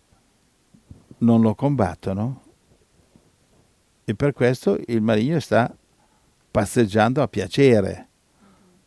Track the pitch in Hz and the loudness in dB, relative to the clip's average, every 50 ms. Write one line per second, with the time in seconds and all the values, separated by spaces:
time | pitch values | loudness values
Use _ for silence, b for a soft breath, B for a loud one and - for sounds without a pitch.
0 | _ _ _ _ _ _ _ _ _ _ _ _ _ _ _ _ _ - - - | _ _ _ _ _ _ _ _ _ _ _ _ _ _ _ _ _ -20 -20 -20
1 | _ - - - 117 117 117 113 113 110 104 - 131 143 143 123 104 82 85 - | _ -20 -8 -2 2 2 4 4 4 2 0 0 -2 -2 0 0 0 -2 -2 -6
2 | - 98 95 98 110 127 131 - - _ _ _ _ _ _ _ _ _ _ _ | -8 -6 -4 -4 -4 -6 -8 -10 -16 _ _ _ _ _ _ _ _ _ _ _
3 | _ _ _ _ _ _ _ _ _ _ _ _ _ _ _ _ _ _ _ _ | _ _ _ _ _ _ _ _ _ _ _ _ _ _ _ _ _ _ _ _
4 | _ - 107 - 143 143 135 - 127 120 131 - - 202 196 - - - 120 113 | _ -8 -6 -4 -2 -2 -2 0 0 0 0 0 -2 -2 -2 -2 -4 -4 -4 -2
5 | 107 113 113 107 113 143 170 151 - - 107 110 120 - - - _ _ _ _ | 0 0 0 0 0 0 -2 -2 -2 0 0 0 0 0 -4 -12 _ _ _ _
6 | _ _ _ _ _ _ _ _ _ _ - 107 101 - - 127 117 101 98 110 | _ _ _ _ _ _ _ _ _ _ -4 -2 -2 0 0 0 0 2 2 2
7 | 107 117 131 151 135 - - 101 92 87 - - 139 131 117 104 95 92 95 - | 2 2 2 0 -2 -4 -4 -6 -8 -4 0 2 4 4 4 4 2 0 -6 -10
8 | - _ _ _ _ _ b b b b b b b b b b b | -14 _ _ _ _ _ b b b b b b b b b b b